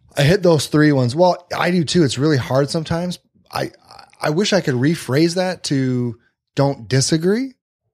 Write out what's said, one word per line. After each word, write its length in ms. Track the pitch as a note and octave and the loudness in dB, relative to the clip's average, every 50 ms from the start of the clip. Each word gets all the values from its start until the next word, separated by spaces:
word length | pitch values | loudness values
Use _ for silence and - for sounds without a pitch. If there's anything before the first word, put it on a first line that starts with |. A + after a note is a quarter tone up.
| _ _ - | _ _ -2
I 60 | - C#3+ | 0 2
hit 200 | C#3 F#3 F#3+ F3 | 2 2 2 2
those 240 | F3+ E3 C#3+ - | 2 2 2 0
three 240 | - - D3+ D3+ D3+ | 0 2 4 4 4
ones. 240 | D3 C3 B2+ A#2+ A#2+ | 4 2 0 0 2
Well, 300 | E3 F3+ F3+ E3+ - - - - | 2 2 2 2 0 -6 -10 -6
I 140 | - D#3 F3 | -4 -2 0
do 120 | F3+ F3+ D#3 | 0 0 0
too. 200 | B2 - F3+ D#3+ | 0 2 2 2
It's 140 | B2+ - | 2 0
really 200 | B2 C#3 D#3+ D#3 | 0 0 0 0
hard 320 | B2+ A2 - B2 C3+ C#3+ C#3 | 0 0 0 0 0 0 0
sometimes. 500 | - E3 D#3 - E3+ E3 F3 F3+ F3 - _ _ _ _ _ - | -2 -6 -6 -4 -6 -4 -4 -6 -8 -10 _ _ _ _ _ -10
I, 200 | - - - - _ _ _ _ - - - _ _ - | -8 -8 -8 -8 _ _ _ _ -20 -20 -20 _ _ -6
I 80 | - D3 | -4 -2
wish 220 | D3+ E3+ G#3+ G3+ G#3+ | 0 0 0 0 0
I 80 | F3+ | 0
could 140 | - D#3 C3 | 0 0 0
rephrase 600 | A#2+ B2+ D3+ E3+ - - - B2+ D3 D#3+ E3+ E3+ | 0 2 0 0 -2 -4 -2 0 2 2 2 0
that 280 | F#3 F#3 F#3 F3 - - | -2 -4 -4 -4 -6 -6
to 540 | - D3 C3+ C3 B2+ B2+ B2 B2 A#2+ A2+ - _ _ _ _ _ _ - | -4 -2 0 0 0 -2 -2 -4 -4 -6 -10 _ _ _ _ _ _ -2
"don't 320 | - C#3 C#3+ C3+ - A#2 G2 | 0 0 0 0 -4 -6 -2
disagree," 640 | B2+ C3+ C3 - E3 D#3+ E3 F#3 G#3 A#3 C4+ C4+ - _ _ _ _ _ _ _ | 0 0 0 0 0 0 0 0 0 0 -2 -8 -10 _ _ _ _ _ _ _